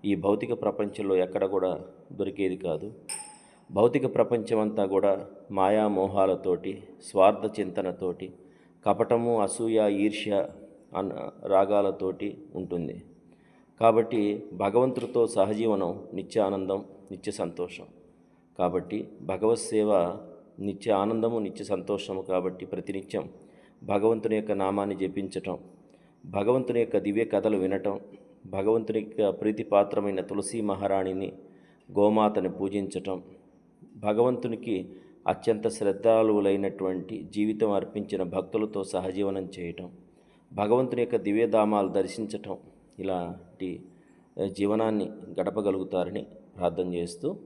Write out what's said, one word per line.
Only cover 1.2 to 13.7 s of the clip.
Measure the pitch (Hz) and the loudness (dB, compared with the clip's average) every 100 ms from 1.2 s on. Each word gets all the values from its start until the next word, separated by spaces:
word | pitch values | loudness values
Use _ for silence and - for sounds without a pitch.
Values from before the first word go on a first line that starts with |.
| 92 95 | 2 0
కూడా | 95 95 92 78 - - - | -2 0 -2 -4 -10 -20 -18
దొరికేది | 95 98 92 92 92 | -6 -6 -2 -2 -2
కాదు. | 90 78 104 - - - - - - - - | -4 -6 -8 -14 -14 -14 -14 -20 -20 -20 -6
భౌతిక | 98 117 135 127 | 4 4 4 0
ప్రపంచమంతా | - 113 120 107 113 107 107 98 | 2 2 2 0 0 0 0 2
కూడా | 95 101 98 - - - | 4 4 2 -4 -18 -6
మాయామోహాలతోటి, | 98 95 107 107 98 98 98 95 90 95 90 92 104 - - | 2 4 4 4 2 0 4 2 2 0 -2 -4 -10 -14 -20
స్వార్థ | - 101 95 107 107 107 | -4 6 6 6 -4 -4
చింతనతోటి, | 92 90 92 87 95 85 92 - - _ _ _ 107 | -4 -2 -4 -4 -6 -6 -12 -14 -20 _ _ _ 0
కపటము, | 98 117 117 117 117 | 2 4 2 4 2
అసూయ, | 98 - 117 110 104 | 2 0 2 4 4
ఈర్ష్య | 101 104 104 107 101 - - - - - 90 | 4 2 0 0 0 0 -8 -20 -20 -10 -6
అన్న | 98 - - - | -4 -6 -10 -10
రాగాలతోటి | - 95 98 104 101 92 92 90 101 - - | 2 4 6 4 2 0 -4 -4 -8 -8 -14
ఉంటుంది. | 90 90 87 76 - - - _ _ _ _ _ | -10 -6 -4 -6 -8 -16 -20 _ _ _ _ _